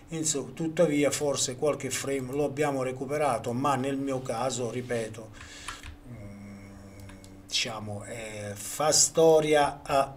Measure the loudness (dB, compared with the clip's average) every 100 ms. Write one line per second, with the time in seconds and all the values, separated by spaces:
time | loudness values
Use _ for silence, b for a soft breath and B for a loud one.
0 | B -4 -2 -2 -4 -6 -4 2 4 4
1 | 2 2 0 0 -2 0 0 0 -4 -4
2 | -2 -4 -2 -2 -2 0 0 0 -2 -4
3 | -4 0 2 2 0 0 2 2 0 -2
4 | -2 -2 -2 -2 -2 -2 -4 -6 -4 -4
5 | -4 -8 -14 B B B B B B -16
6 | -16 -14 -14 -16 -16 -16 -16 -18 -18 -16
7 | -16 -18 -18 -18 -6 -4 -2 -6 -8 -10
8 | -10 -10 -10 -8 -10 -10 -10 0 4 4
9 | 4 8 8 8 8 6 6 0 2 2
10 | 2